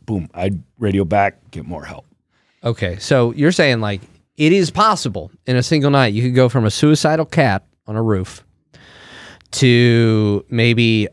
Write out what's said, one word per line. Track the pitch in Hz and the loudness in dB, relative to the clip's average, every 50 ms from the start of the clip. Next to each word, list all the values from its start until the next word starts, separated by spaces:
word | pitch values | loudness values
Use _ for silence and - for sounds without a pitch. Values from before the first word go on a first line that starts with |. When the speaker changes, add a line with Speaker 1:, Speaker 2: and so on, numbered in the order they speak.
| _ | _
Speaker 1:
Boom, | - 107 92 78 - - | -8 -8 -8 -8 -10 -8
I'd | 85 92 101 98 80 - _ _ - | -6 -4 -4 -4 -6 -10 _ _ -6
radio | 117 101 95 98 95 | -4 -2 0 0 0
back, | 78 104 101 101 98 - _ _ _ | 0 0 0 0 0 -2 _ _ _
get | - 85 - | -16 -16 -14
more | - 85 76 - | -12 -14 -14 -14
help. | - 71 - - _ _ _ _ _ _ _ _ _ _ _ - | -16 -18 -20 -20 _ _ _ _ _ _ _ _ _ _ _ -6
Speaker 2:
Okay, | 120 113 - - 90 87 101 | -6 -4 -4 -4 -6 -6 -8
so | - - 143 127 120 117 104 | -6 -2 -2 0 0 -2 -2
you're | 107 139 170 | -2 -2 0
saying, | 185 - 160 139 120 113 | 0 0 0 0 0 -2
like, | 107 104 101 92 - _ _ _ _ _ _ | -2 -4 -6 -8 -10 _ _ _ _ _ _
it | - 151 156 190 | 0 2 2 2
is | 196 175 - | 2 0 0
possible | - 185 214 220 196 - - 127 95 90 80 - - _ _ | 0 0 0 0 0 -2 -6 -8 -8 -8 -12 -14 -18 _ _
in | 131 127 | -2 -2
a | 123 120 | -2 0
single | - 160 151 139 143 | 0 0 0 2 2
night | 139 139 127 107 101 | 2 2 2 2 0
you | 113 | -2
could | 123 127 123 | -2 0 2
go | 127 127 | 2 2
from | 120 123 123 110 | 2 2 0 0
a | 104 | 0
suicidal | - - 151 151 156 - - 151 160 160 151 | 0 2 2 2 4 2 2 0 0 0 -2
cat | - - 165 139 113 95 98 - _ _ _ _ | 0 0 0 2 2 0 -2 -6 _ _ _ _
on | - 107 | -8 -6
a | 110 | -2
roof | 113 110 104 92 92 - - - - _ _ _ _ _ - - - - - - - - - - - - - _ _ _ | 0 0 0 -2 -4 -8 -12 -20 -20 _ _ _ _ _ -20 -20 -20 -20 -20 -20 -20 -20 -20 -20 -20 -20 -20 _ _ _
to | - - 135 123 120 120 120 120 117 117 113 113 110 107 107 104 101 98 - - | -2 0 2 4 4 4 4 4 4 4 4 2 2 2 2 0 -2 -2 -4 -4
maybe | 123 117 117 120 117 117 117 113 113 110 101 - | -2 0 2 2 2 2 2 2 2 0 0 -2